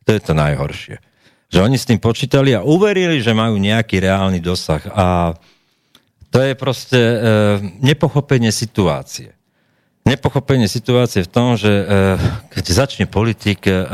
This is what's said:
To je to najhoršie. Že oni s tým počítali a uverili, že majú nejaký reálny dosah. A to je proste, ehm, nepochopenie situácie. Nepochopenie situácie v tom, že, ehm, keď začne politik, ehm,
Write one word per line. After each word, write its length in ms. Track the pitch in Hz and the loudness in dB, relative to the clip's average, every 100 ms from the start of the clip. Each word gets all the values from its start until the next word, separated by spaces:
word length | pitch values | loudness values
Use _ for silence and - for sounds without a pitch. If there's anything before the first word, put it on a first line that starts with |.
| - | -2
To 80 | |
je 80 | 107 | 0
to 160 | - 78 | 0 0
najhoršie. 640 | 76 69 71 - - - _ _ _ _ _ | 0 -2 -6 -10 -16 -20 _ _ _ _ _
Že 120 | - | 0
oni 180 | 104 135 | 2 0
s 100 | - | 0
tým 80 | 107 | 0
počítali 560 | 113 113 131 139 139 | 0 -2 0 2 2
a 80 | 110 | 2
uverili, 560 | 113 170 208 185 180 151 | 2 2 2 2 0 0
že 160 | 110 | 0
majú 240 | 113 113 104 | 0 0 0
nejaký 400 | 98 113 110 95 | 0 0 0 -2
reálny 380 | 95 98 95 90 | 0 0 0 -2
dosah. 460 | 85 90 - 78 101 | -2 -4 -4 -4 -4
A 200 | 104 90 87 85 82 _ _ _ _ _ _ _ _ - | -2 0 0 -2 -4 _ _ _ _ _ _ _ _ -2
to 80 | 123 | 0
je 160 | 135 | 0
proste, 460 | 131 135 123 - 127 | -2 -4 -6 -2 2
ehm, 180 | 117 117 117 107 104 101 101 87 | 2 2 2 2 2 0 -4 -2
nepochopenie 680 | 135 143 156 143 - 131 113 | 0 2 0 0 0 2 2
situácie. 800 | - 113 - 87 71 69 - - _ _ _ _ _ _ _ | -2 -4 0 0 0 -8 -16 -18 _ _ _ _ _ _ _
Nepochopenie 640 | - 139 143 135 - 131 104 | -2 0 -2 -4 0 0 2
situácie 560 | 120 - 123 120 101 | -2 0 0 2 -2
v 80 | 87 | -2
tom, 240 | 120 123 | 0 0
že, 160 | 113 104 | 0 0
ehm, 480 | 101 98 98 95 92 - - - | 0 0 2 2 0 -2 -4 -8
keď 140 | - - | -8 -2
začne 380 | 92 139 - 98 | 0 0 -2 -2
politik, 580 | 98 117 101 107 95 | 0 -2 -2 -4 -2
ehm, 220 | 101 92 90 | -2 -2 0